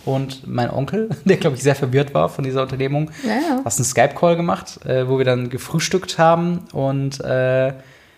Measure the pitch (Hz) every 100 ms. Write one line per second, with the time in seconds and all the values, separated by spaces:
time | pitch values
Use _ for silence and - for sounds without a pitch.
0 | 147 135 131 - 127 127 120 - 135 202
1 | 220 - 185 175 165 123 139 139 131 131
2 | 143 151 165 - 131 131 135 - 135 143
3 | 156 - 247 220 330 254 277 - 120 -
4 | 117 - 175 170 170 185 - - 143 131
5 | 127 131 127 123 123 123 - 165 - 185
6 | - - 165 170 175 175 - - 135 139
7 | 139 139 131 131 127 131 131 135 - -
8 | -